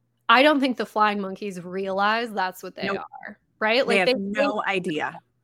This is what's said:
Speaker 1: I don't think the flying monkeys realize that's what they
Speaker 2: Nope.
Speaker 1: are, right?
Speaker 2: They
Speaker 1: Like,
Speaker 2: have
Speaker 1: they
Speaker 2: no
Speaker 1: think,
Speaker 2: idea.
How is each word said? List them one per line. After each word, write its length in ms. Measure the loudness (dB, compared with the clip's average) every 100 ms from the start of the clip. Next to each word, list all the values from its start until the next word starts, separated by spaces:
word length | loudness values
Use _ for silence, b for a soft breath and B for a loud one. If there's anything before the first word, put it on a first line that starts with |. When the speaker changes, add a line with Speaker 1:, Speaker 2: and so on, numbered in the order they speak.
| _ _ 4
Speaker 1:
I 140 | 6
don't 160 | 6 6
think 180 | 2 -2
the 80 | -4
flying 360 | 0 0 0
monkeys 400 | -6 -8 -10 -10
realize 720 | -10 -8 -4 0 0 0 -4
that's 300 | -4 -6 -6
what 120 | -14 -8
they 120 | -6
Speaker 2:
Nope. 100 | -6
Speaker 1:
are, 420 | -8 -16 -18 -20 _ -4
right? 260 | 0 2 4
Speaker 2:
They 120 | 2
Speaker 1:
Like, 0 |
Speaker 2:
have 140 | 2
Speaker 1:
they 20 | 0
Speaker 2:
no 460 | -2 0 0 0
Speaker 1:
think, 40 | -2
Speaker 2:
idea. 520 | -2 -2 -4 -6 -10 _ _